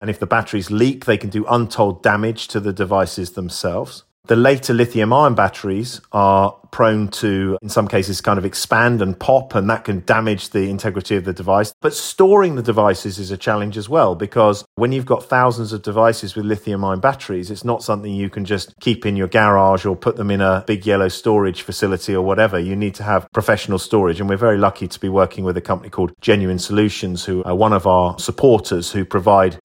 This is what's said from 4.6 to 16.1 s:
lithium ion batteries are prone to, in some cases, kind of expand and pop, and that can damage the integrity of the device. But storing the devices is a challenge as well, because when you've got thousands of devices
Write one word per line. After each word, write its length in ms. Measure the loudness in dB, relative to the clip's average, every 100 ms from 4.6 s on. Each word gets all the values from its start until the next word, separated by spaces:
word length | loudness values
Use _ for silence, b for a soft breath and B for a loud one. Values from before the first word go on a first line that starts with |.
| 0
lithium 400 | 0 2 2 2
ion 220 | 4 4 4
batteries 640 | 0 -2 -6 -4 -6 -12 _
are 460 | 0 4 4 2 -2 _
prone 380 | 0 2 2 -2
to, 480 | -2 -2 0 -2 -4
in 60 | -4
some 180 | -2 0
cases, 360 | 0 -2 -4
kind 180 | -2 -2
of 60 | -2
expand 560 | -6 -2 2 2 2
and 180 | -2 -4
pop, 360 | 2 2 2 -2
and 140 | -2
that 140 | -2
can 180 | -4 -6 0
damage 460 | 0 2 -4 -4
the 180 | -4 -2
integrity 480 | -2 -4 -6 -4 -4
of 80 | -4
the 80 |
device. 400 | -6 0 0 0 -2
But 120 | -4
storing 640 | -4 -10 2 6 6 4 0
the 80 |
devices 560 | 0 2 2 2 -4 -8
is 100 | -8
a 60 | -6
challenge 400 | -2 -2 -2 -6
as 140 | -2
well, 260 | 2 2 2
because 480 | -4 2 4 2 -4 -4
when 180 | -2
you've 120 | -2 -2
got 200 | -2 0
thousands 480 | 2 2 0 -6
of 80 | -8
devices 520 | -4 2 2